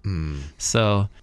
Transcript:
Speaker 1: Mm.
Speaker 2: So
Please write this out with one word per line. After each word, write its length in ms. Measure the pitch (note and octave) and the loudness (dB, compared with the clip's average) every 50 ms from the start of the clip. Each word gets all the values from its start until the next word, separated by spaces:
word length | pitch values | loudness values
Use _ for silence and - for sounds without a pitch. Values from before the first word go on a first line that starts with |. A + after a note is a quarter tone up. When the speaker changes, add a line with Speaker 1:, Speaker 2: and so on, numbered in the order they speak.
| - | -6
Speaker 1:
Mm. 340 | G2+ F#2+ E2 D#2+ D#2 D2 C#2 C#2 D2 - - | -4 -4 -4 -4 -4 -6 -8 -10 -12 -12 -8
Speaker 2:
So 500 | - - - A#2 A2 G#2 G#2 G2+ G2 G2+ - - | -4 0 2 2 4 4 4 2 2 0 -4 -8